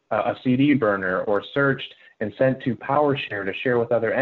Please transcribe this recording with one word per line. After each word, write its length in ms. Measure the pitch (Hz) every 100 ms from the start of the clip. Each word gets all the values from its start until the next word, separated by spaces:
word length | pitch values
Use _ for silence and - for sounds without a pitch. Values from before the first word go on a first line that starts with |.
| _
a, 60 | 107 107
a 20 | 101
C 140 | 131 127
D 180 | 147 131 107
burner 360 | 98 92 92 107
or 80 | 101 -
searched 400 | 139 139 139 - - - _
and 120 | 104 -
sent 240 | 131 131
to 80 | 131 107
PowerShare 680 | - 143 147 131 - 104
to 80 | 95 -
share 160 | 135 120
with 120 | 113 117
other 140 | 110 107